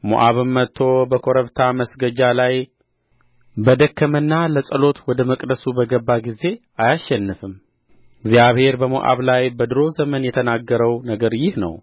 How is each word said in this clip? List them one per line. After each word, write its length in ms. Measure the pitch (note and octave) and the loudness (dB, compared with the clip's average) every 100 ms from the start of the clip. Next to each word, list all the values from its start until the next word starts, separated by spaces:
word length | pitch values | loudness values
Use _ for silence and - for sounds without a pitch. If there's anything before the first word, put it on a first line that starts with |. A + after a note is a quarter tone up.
ሞዓብም 440 | G2+ A2+ A#2 A#2 B2 | 0 2 2 2 0
መጥቶ 260 | B2+ B2+ - C3 C3 B2+ | 0 -2 0 0 2 2
በኮረብታ 540 | B2+ B2+ B2+ A#2+ - B2+ | 0 0 0 -2 0 -2
መስገጃ 480 | B2+ B2 - B2 A#2+ B2 | 0 -6 -4 -6 0 0
ላይ 220 | B2 B2+ B2+ C3 _ _ _ _ _ _ _ _ - | 2 0 -2 -6 _ _ _ _ _ _ _ _ -2
በደከመና 760 | A2 B2+ D3 - D3+ D3 D3+ D#3 E3 | 2 4 2 2 0 0 0 0 0
ለጸሎት 500 | D3 C#3 C#3 C#3+ C#3 | -2 -2 0 0 0
ወደ 160 | - B2+ | -4 -2
መቅደሱ 400 | B2+ B2+ B2+ B2+ - | 0 -2 -2 -4 -4
በገባ 440 | B2 A#2+ B2 A#2 A#2+ | -2 0 0 0 -2
ጊዜ 240 | A2+ A2 E3+ A#3 _ - | -2 -6 -6 -6 _ -2
አያሸንፍም። 760 | A2+ D#3 - B2+ G2 F#2+ G2 F#2+ _ _ _ _ - _ | 0 0 -2 -2 -2 -6 -12 -16 _ _ _ _ -20 _
እግዚአብሔር 500 | A2+ A2+ A#2+ A#2+ C3+ B2+ | 2 4 6 4 2 2
በሞዓብ 420 | C3 C3 - B2+ | -2 -2 0 0
ላይ 220 | B2+ B2+ B2+ | 2 0 0
በድሮ 300 | A#2+ A#2+ B2 D3+ | -2 -4 0 -2
ዘመን 320 | D#3 C#3+ C#3 | -2 -4 -2
የተናገረው 680 | C3 B2+ B2 A#2 A#2 A#2+ A#2 A#2 | -2 -2 -2 -2 -2 0 0 -2
ነገር 300 | B2 B2+ A#2 | -4 -2 -2
ይህ 200 | A2+ D#3+ F3 | 0 -2 -2
ነው። 180 | F#2 D#2+ | -6 -8